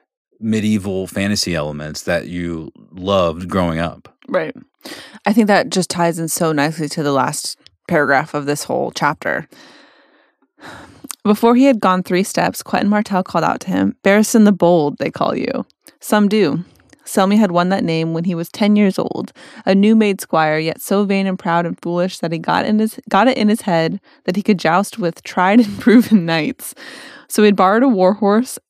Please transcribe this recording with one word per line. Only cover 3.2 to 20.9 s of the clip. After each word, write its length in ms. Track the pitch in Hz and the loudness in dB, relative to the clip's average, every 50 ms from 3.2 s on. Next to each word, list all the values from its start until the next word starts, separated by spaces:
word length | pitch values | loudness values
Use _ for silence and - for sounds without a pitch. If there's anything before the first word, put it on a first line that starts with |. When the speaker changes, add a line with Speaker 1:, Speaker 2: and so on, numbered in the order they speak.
| 90 85 78 85 92 87 | 2 0 -2 -4 -8 -6
Speaker 1:
growing 300 | 82 98 90 85 82 82 | -2 -2 -2 0 -2 -2
up. 300 | 85 82 - - - - _ _ _ - | -4 -6 -8 -10 -20 -20 _ _ _ -6
Speaker 2:
Right. 260 | - 185 - - - - - _ _ _ - - - - - - - - - | -4 -4 -4 -4 -10 -16 -20 _ _ _ -20 -20 -18 -18 -20 -20 -18 -8 -4
I 60 | 202 214 | -2 2
think 140 | 233 220 | 2 4
that 240 | 202 202 180 - 127 | 4 4 2 2 0
just 200 | - 190 175 - | -2 -2 -2 -2
ties 280 | - 175 175 170 165 170 | -2 -2 -2 -2 0 -2
in 80 | 165 156 | -6 -6
so 220 | - - 175 160 160 | -4 -2 -2 0 0
nicely 360 | 147 143 156 156 160 156 143 | 0 0 -2 -2 -4 -8 -8
to 140 | - 170 151 | -6 -4 -4
the 100 | 147 139 | -2 0
last 440 | 135 127 147 156 - - - - _ _ _ _ _ _ - | 0 -2 -2 -4 -6 -10 -10 -12 _ _ _ _ _ _ -2
paragraph 460 | 175 156 147 123 139 131 151 - - | 0 0 2 2 2 2 0 0 -6
of 120 | 147 143 | -6 -4
this 180 | 143 147 143 - | -4 -4 -4 -4
whole 260 | - 127 131 135 127 | -6 -4 -4 -4 -4
chapter. 580 | - - - 143 151 - - - 67 - - - - - - - - - - _ _ _ _ _ _ _ _ _ _ _ _ _ _ _ - - - - - - - - _ - - - - | -6 -2 -2 -2 -2 -4 -6 -6 -6 -6 -6 -10 -18 -20 -20 -20 -20 -20 -20 _ _ _ _ _ _ _ _ _ _ _ _ _ _ _ -20 -20 -20 -20 -20 -20 -20 -20 _ -18 -14 -6 0
Before 300 | 202 208 - - 233 240 | 0 0 4 4 4 6
he 100 | 247 269 | 6 6
had 160 | 277 262 208 | 4 4 2
gone 220 | - 190 185 185 180 | 2 2 2 0 0
three 200 | - 180 180 196 | 0 0 0 0
steps, 400 | - - - 170 - - - - | 0 0 -2 -2 -2 -2 -6 -8
Quentin 260 | - - - - 202 | -4 -2 0 0 2
Martell 320 | 208 208 220 - 196 185 190 | 0 0 0 0 -2 -2 -2
called 220 | - - 170 156 | -2 -2 -2 0
out 160 | - - - | 0 -2 -4
to 80 | - - | -4 -6
him, 260 | 180 185 - 196 - _ - | -2 -2 0 -2 -2 _ 2
"Barristan 420 | 190 196 214 220 - - 226 214 | 2 4 4 4 4 4 6 6
the 80 | 202 202 | 6 4
Bold, 440 | 175 - 170 180 170 147 143 - - | 4 4 4 4 4 2 0 -2 -4
they 120 | - - | -6 -6
call 260 | - - - - - | -4 -4 -4 -2 -2
you." 300 | - - - - - - _ _ _ _ - _ _ | -4 -4 -6 -6 -6 -8 _ _ _ _ -20 _ _
Some 280 | - - - 214 208 202 | -6 0 2 2 2 2
do. 360 | 202 220 196 147 143 160 175 _ _ _ _ _ _ _ _ | 2 2 2 2 0 -2 -6 _ _ _ _ _ _ _ _
Selmy 320 | - - 214 190 190 202 214 | -6 0 0 2 2 4 2
had 120 | 220 190 | 2 2
won 200 | 170 175 175 180 | 2 0 0 0
that 140 | 190 196 - | 0 -2 -2
name 300 | 170 165 160 165 165 165 | -2 -2 -2 -2 -2 -4
when 100 | 165 170 | -4 -4
he 100 | 190 175 | -4 -4
was 140 | 165 170 - | -4 -6 -8
ten 260 | - - 214 208 208 | -6 -2 0 2 4
years 220 | 208 208 190 190 - | 4 4 2 2 0
old, 340 | - - - - - - _ - - - - - - | -4 -4 -4 -8 -10 -10 _ -20 -20 -20 -20 -8 -2
a 80 | - 190 | 0 2
new-made 460 | 196 196 214 226 220 220 208 196 185 | 4 4 4 4 4 4 2 0 -4
squire, 380 | - - - 160 160 156 156 156 | -6 -4 0 0 0 2 0 -2
yet 220 | 160 160 - - | -2 -4 -6 -8
so 240 | - - | -4 -2